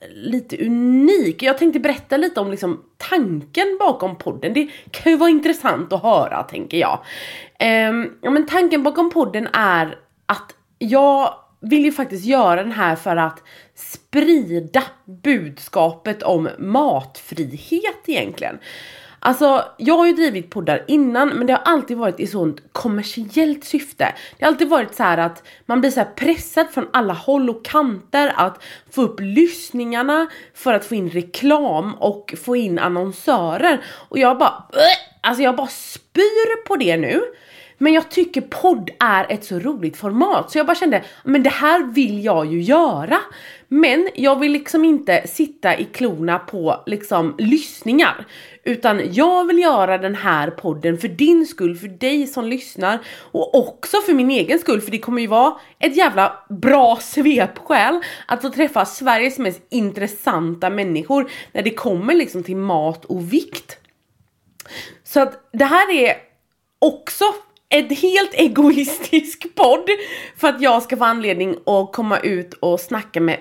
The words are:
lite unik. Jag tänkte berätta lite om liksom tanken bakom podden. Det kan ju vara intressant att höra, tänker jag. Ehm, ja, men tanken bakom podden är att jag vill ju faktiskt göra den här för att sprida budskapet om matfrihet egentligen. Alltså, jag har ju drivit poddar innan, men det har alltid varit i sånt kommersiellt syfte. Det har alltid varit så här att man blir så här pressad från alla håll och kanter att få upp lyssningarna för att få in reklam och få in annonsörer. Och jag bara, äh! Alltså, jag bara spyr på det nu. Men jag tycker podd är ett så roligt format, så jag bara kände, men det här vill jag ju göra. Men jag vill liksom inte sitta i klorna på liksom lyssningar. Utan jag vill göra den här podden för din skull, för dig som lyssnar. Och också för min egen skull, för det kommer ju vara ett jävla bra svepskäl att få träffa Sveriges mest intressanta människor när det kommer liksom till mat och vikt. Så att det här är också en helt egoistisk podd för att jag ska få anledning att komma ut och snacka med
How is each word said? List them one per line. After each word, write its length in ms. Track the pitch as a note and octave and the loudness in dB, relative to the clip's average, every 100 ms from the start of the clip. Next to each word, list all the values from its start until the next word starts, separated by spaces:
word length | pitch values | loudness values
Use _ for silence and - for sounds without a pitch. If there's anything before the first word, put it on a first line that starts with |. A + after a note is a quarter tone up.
| F2+ | -20
lite 520 | F#2 B2 B3 A#3+ - A3+ | -12 -6 -6 -6 -6 -2
unik. 760 | A#3 B3 B3+ D4 G4 G3 E3 | 0 2 4 4 4 2 0
Jag 160 | C4 C4+ | -2 2
tänkte 220 | E4+ C#4+ | 2 2
berätta 360 | D4 - - - | -2 -4 -2 -2
lite 240 | F4 C#4+ | 0 -2
om 100 | G3 | -6
liksom 340 | G3 F3+ E3 _ _ | -4 -6 -6 _ _
tanken 800 | - F4+ G#3+ D#3 C#3 E4 G4 F#4+ | -2 -2 0 -4 -4 -2 -2 0
bakom 380 | G4 - F#3 F3 | 0 0 -6 -6
podden. 360 | E3+ - - | -10 -6 -4
Det 140 | B3+ D4 - - | -4 -4 -10 -18
kan 220 | - E4 | -2 2
ju 60 | D#4+ | 4
vara 120 | E4+ | 4
intressant 640 | D4+ D#4 E4 A3+ C#3+ F3+ | 4 2 0 -2 -2 -4
att 100 | F#3+ | -2
höra, 400 | G#3+ F#3 - D2 | 2 2 2 -4
tänker 360 | - - - E3+ | -6 -12 -6 -2
jag. 200 | G#2 - - - - - - - | 0 -2 -8 -16 -16 -16 -20 -2
Ehm, 520 | A3+ A3 A3 A#3 A#3 - | 0 2 2 -2 -6 -6
ja, 80 | - | 0
men 160 | D4 D4+ | 0 2
tanken 360 | F4 F4 D4+ | 2 2 2
bakom 280 | C#4 D4 E4+ | 0 0 0
podden 380 | E4 A3+ G#3+ A3+ | 0 -2 -2 -2
är 460 | - G3+ E3+ D#3+ - _ _ - | 0 2 2 0 -6 _ _ -6
att 280 | G3+ - - _ _ | -6 -8 -20 _ _
jag 560 | A3+ C4+ C#4 C#4 C4+ - _ _ | 0 4 4 4 0 -4 _ _
vill 240 | G#3+ D4+ | 0 2
ju 80 | D4 | 2
faktiskt 320 | D4 C4 F#3+ | -2 -8 -6
göra 380 | G#3+ C4+ G3 F3 | 0 4 4 2
den 100 | G#3+ | -2
här 240 | G#3+ F3+ E3 | -2 -2 0
för 200 | F#3 E3+ | -2 0
att 260 | D#3+ - - - _ | -2 -4 -20 -20 _
sprida 1080 | - - - _ C#4+ D#4 D#4+ F#3 E3+ D#3+ C4 - - - F#3 | -20 -18 -18 _ 0 4 2 2 -6 -2 -2 -2 -12 -20 -6
budskapet 1000 | C#4+ A#3+ D3+ C#3+ - F#3+ E3 E3+ G#3+ G#3 | 0 0 -2 -14 -6 0 0 -2 -10 -4
om 260 | - F3 D#3+ - | -2 0 -2 -6
matfrihet 1400 | F#3+ B3 D4 C#3 C3+ - - E3+ C#3 C#3+ - E4 G#4 - - | -2 0 0 -2 -6 -18 -14 -8 -8 -10 -6 -4 -4 -8 -6
egentligen. 520 | B3 G3 - - - - - - - - - | -4 -4 -8 -10 -10 -18 -20 -20 -20 -20 -4
Alltså, 420 | B3+ B3+ D4 C4+ - - | -2 2 4 2 -2 -4
jag 200 | A#3 E4 | 2 4
har 100 | E4+ | 4
ju 60 | |
drivit 380 | D#4+ D#4+ G3 E3+ | 4 0 -2 -8
poddar 340 | G#3 D#3+ D3+ - | -6 -2 -2 0
innan, 400 | D4 C4 A#3+ C#4+ | 2 2 2 0
men 180 | A#3 B3 | 0 0
det 60 | |
har 100 | C4 | 2
alltid 320 | - D#4+ - A#3+ | 2 0 -2 -4
varit 240 | A3 F3 | -4 -4
i 60 | G3 | -6
sånt 360 | G3+ D#3+ D3 _ | -2 -4 -4 _
kommersiellt 920 | - A#3+ G#3 G#3 - G#3 D#4 D#4+ D4 | -6 -4 -4 -6 -10 -4 0 0 -2
syfte. 500 | - D4 D4 - C3 - - - | -4 -6 -6 -4 -4 -4 -18 -2
Det 60 | |
har 80 | D4+ | 0
alltid 160 | D4 D4+ | 2 2
varit 260 | D4+ G#3+ | 0 0
så 80 | - | -2
här 160 | G3+ E3+ | 0 2
att 240 | E3+ E3+ - - - | -2 -4 -20 -18 -2
man 140 | B3 | 0
blir 100 | C4+ | 2
så 100 | C4 | 0
här 100 | G3+ - | -4 -2
pressad 500 | B3 A3 - D#4 D#4+ | -2 -2 -2 -2 0
från 180 | - - | -4 -2
alla 200 | B3 G#3 | 0 0
håll 380 | E3+ - C#4 B3+ | -2 0 0 0
och 140 | A3+ | -4
kanter 680 | - D4+ C4+ F#3+ - C#4 C#4+ - | -2 0 0 -4 -2 0 0 0
att 260 | F#3 - - - _ | -2 -2 -20 -20 _
få 120 | - | -2
upp 180 | A3+ - | -2 -2
lyssningarna 1080 | G3 G#3+ E4+ - - B3 A#3 A#3 C4 D#4 D#4+ - - | -2 2 2 0 -10 -8 -4 -2 0 0 -2 -8 -20
för 200 | - C4 | -6 0
att 100 | G#3 | 0
få 100 | G#3 | -2
in 160 | A3 F3 | -4 -4
reklam 840 | E3+ F3 - C#4 D4+ C#4 D#3 G3+ | -6 -8 -2 2 2 2 -2 -4
och 400 | G#3 G#3+ - - E3 | -2 -4 -4 -12 -12
få 120 | - B3 | -4 -2
in 220 | G#3+ E3+ | 0 -2
annonsörer. 1040 | F3+ F3 F#3 F3+ - A#3+ E3+ F3+ E4+ C#4+ - - - | -2 -2 -4 -4 0 0 0 0 0 0 -4 -20 -8
Och 100 | C4+ | 2
jag 200 | B3 B3+ | 4 4
bara, 260 | C#4+ - - | 2 0 -4
äh! 560 | C#4 D#4+ F#4 - _ A3 | 4 4 4 -4 _ -4
Alltså, 140 | A#3+ | 0
jag 140 | C4 B3 | 0 0
bara 120 | C4 | -6
spyr 960 | - - - _ E4 G#4 A4 A4+ A4+ - | -10 -16 -18 _ 2 2 2 0 -2 -4
på 100 | G4 | 0
det 200 | F#3+ E3 | 2 0
nu. 260 | D3 D4+ B4 - - - - _ | 0 -2 -2 -10 -20 -20 -20 _
Men 100 | D4 | 4
jag 180 | D#4+ D#4 | 4 2
tycker 300 | F4+ E4+ C4+ | -2 0 -2
podd 500 | - - F#4 B3 E3 - | -8 0 2 2 -4 -2
är 340 | A#3+ F#3+ - | 2 2 0
ett 120 | G#3 | -6
så 140 | - F3 | -6 -6
roligt 380 | A#3 C4+ E3 - | -4 -4 -6 -6
format, 540 | G#3 A3 F#4+ G#3+ - | -4 0 2 0 0
så 80 | D4+ | -2
jag 80 | D4+ | 0
bara 100 | E4+ | 0
kände, 280 | F4 G#3 - - | 2 0 -2 -10
men 180 | C4+ C#4 | 0 2
det 80 | C4+ | 2
här 340 | - D4+ F4 | 2 2 2
vill 400 | B3+ A#3 A#3+ G#3 | 2 0 0 -2
jag 220 | G#3 E3 D#3 | 0 0 0
ju 140 | E3+ | -2
göra. 580 | F3 D4+ D#4 D#3 E3 F4 - - - - _ | 2 4 4 0 -2 -2 -2 -16 -20 -20 _
Men 400 | C#4 D#4+ C#4 F#4+ | 2 4 2 0
jag 240 | - C4+ C4+ | 0 2 2
vill 140 | D4 | 2
liksom 320 | C#4+ D4 E4 | 0 0 2
inte 440 | D#4+ D4+ D4 F3 - | 4 2 2 0 0
sitta 500 | - D#4 - F#3+ - | -4 -4 0 -2 0
i 60 | |
klorna 540 | - - B3 D#3+ E3 F3+ | -4 -4 -4 -2 -2 -2
på 440 | - G3 D#3+ - - | -4 -4 -2 -2 -4
liksom 480 | G#3 - F#3 E3 - | -8 -2 0 0 -2
lyssningar. 880 | A3 D4+ - - A3+ C#4 C4 - - - - - | 0 0 0 -10 0 2 2 0 -14 -20 -20 -10
Utan 500 | - A#3 A#3 G#3 - | -6 0 0 0 0
jag 320 | F#3 E4 F4+ F4 | 2 4 4 2
vill 120 | E4+ | 4
göra 400 | E4+ A#3+ F#3 F#3 | 4 4 2 0
den 160 | F#3+ | -2
här 360 | G3+ G3 D#3 D3+ | -2 0 0 0
podden 480 | D#3+ F3+ D3+ E3 E3+ | -4 -6 -2 -2 -2
för 100 | G#3+ | -6
din 380 | E3+ D4+ E4+ D#4+ | 0 4 4 2
skull, 300 | - F3 F3 | -2 -4 -4
för 120 | G3+ | -12
dig 380 | F3+ C4 D4 C#4 | -6 -2 -2 -2
som 200 | B3+ A3+ | -6 -6
lyssnar. 520 | B3+ - - F#3 A3+ - - - | -6 -8 -4 -2 -2 -6 -20 -10
Och 220 | - - | -6 2
också 420 | C4+ - - - G#4 G4+ | 2 2 -8 -2 -2 2
för 60 | |
min 180 | C#4 B3+ | 2 2
egen 280 | C4 E3+ E4 | 0 0 0
skull, 220 | - G#3+ | 0 -2
för 100 | G#3 | -2
det 80 | G#3+ | -8
kommer 220 | A#3 A#3+ | -4 -4
ju 60 | A3 | 0
vara 320 | A3 C#4 D#4 - _ | 4 4 0 -16 _
ett 180 | D#4+ C#4+ | 0 4
jävla 360 | D#4+ F#3+ F#3+ - _ | 2 4 0 -2 _
bra 500 | G3 A#3+ C#4+ A#3+ A#3 | -2 4 6 6 2
svepskäl 1000 | - D4+ C#4+ B3 F#3+ - - C4+ A3+ E4+ - - - | -2 0 2 2 0 -4 0 2 2 0 -6 -14 -6
att 160 | B3 | -6
få 80 | C4 | -4
träffa 340 | A#3+ D4 A3+ | -2 0 0
Sveriges 540 | G3 - C4 A3+ B3+ C4 | -2 -2 0 2 0 -2
mest 240 | A#3+ - _ | -4 -6 _
intressanta 1000 | B3 G3+ G#3 G3+ - C#4 F3 E3 E3+ F3+ | -4 -4 -4 -8 -4 -2 -2 -2 -2 -4
människor 600 | G#3 F#3+ D#3 E3+ C#4 B3+ - - | -2 -2 -4 0 -2 -2 -10 -10
när 100 | - | -4
det 120 | G#3 | -4
kommer 400 | A3+ A#3 F3 A3 | -4 -4 -2 2
liksom 280 | E4+ C#4 F#3 | 0 0 -6
till 140 | E3+ F#3+ | -8 -6
mat 480 | G3 E3 D#3 E3 | -2 -2 -2 -6
och 280 | - F3+ E3+ | -8 -8 -2
vikt. 460 | C4 - - - - _ _ _ _ _ _ _ _ - - - - | -2 -2 -14 -18 -20 _ _ _ _ _ _ _ _ -20 -18 -18 -20
Så 160 | - C#4+ | -2 0
att 280 | C4+ - _ | 0 -2 _
det 120 | A3+ | 0
här 280 | C#4 E4+ G4 | 2 4 2
är 240 | E4 A#3+ - _ _ _ _ _ _ | 2 2 0 _ _ _ _ _ _
också 460 | D#4 - - - G4+ G#4 - _ _ | 0 0 -12 -2 0 -2 -14 _ _
en 200 | D4 - | 0 2
helt 440 | C#4+ F#4 F#4+ G4 | -2 2 2 2
egoistisk 1200 | - D#4+ G#3+ D4 C#4+ C#4 D#4 - D#4+ D4+ - E4+ | 2 2 6 4 4 -2 -8 0 0 0 -12 -10
podd 340 | - C4 D#4+ F4+ G4+ G4+ - - - | 2 4 4 0 -4 -6 -14 -16 -2
för 120 | D#4 | -2
att 120 | B3 | 2
jag 220 | C4+ A#3 | 2 2
ska 140 | A#3+ A#3+ | 0 0
få 80 | |
anledning 520 | A#3 A#3 G#3+ F3 F#3+ - - | 0 0 -2 -2 -2 -4 0
att 260 | G3+ G3 | 0 0
komma 260 | - A3 G3+ | -6 -2 -2
ut 360 | G#3 F3+ F3 | -2 -4 -8
och 260 | - F3 F3 | -4 -2 -2
snacka 400 | F3 A3 G#3 E3 | -4 -10 -6 -2
med 180 | E3 - | -2 -2